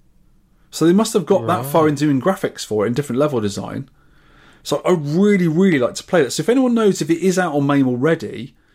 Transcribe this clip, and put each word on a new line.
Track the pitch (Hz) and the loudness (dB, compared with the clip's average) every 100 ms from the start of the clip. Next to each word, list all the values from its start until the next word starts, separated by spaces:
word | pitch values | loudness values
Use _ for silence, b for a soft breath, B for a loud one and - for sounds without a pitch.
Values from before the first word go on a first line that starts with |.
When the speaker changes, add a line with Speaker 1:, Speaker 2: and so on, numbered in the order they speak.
| _ _ _ _ _ _ _ | _ _ _ _ _ _ _
Speaker 1:
So | - 160 | 0 2
they | |
must | 190 220 | 4 2
have | 220 160 | 0 0
got | 190 165 | 0 0
that | 175 | -4
Speaker 2:
Right. | 135 | -2
Speaker 1:
far | 165 156 | 2 2
into | 143 151 | 2 0
doing | 135 | 0
graphics | 165 190 - - - | 0 -2 -4 -8 -6
for | 107 104 | -2 0
it | |
and | 120 | -2
different | 143 120 | -2 -2
level | 147 127 | 0 0
design. | 104 98 - 104 139 b b b b b b b | -4 -6 -8 -10 -12 b b b b b b b
So | - 147 160 | -6 -4 0
I | 180 | -2
really, | 143 160 208 202 175 | 0 0 2 2 2
really | 156 196 151 | 2 2 2
like | 117 - | 0 -4
to | |
play | - 180 | -2 0
that. | 127 | 0
So | - | -2
if | 151 | 0
anyone | 254 254 | 2 2
knows | 233 214 190 | 2 2 0
if | 156 | 0
it | 165 | 0
is | 185 180 | 0 0
out | 180 | 0
on | 147 139 | 0 0
maim | 143 131 | 2 2
already, | 123 143 165 104 113 117 b b | 0 0 0 -4 -10 -14 b b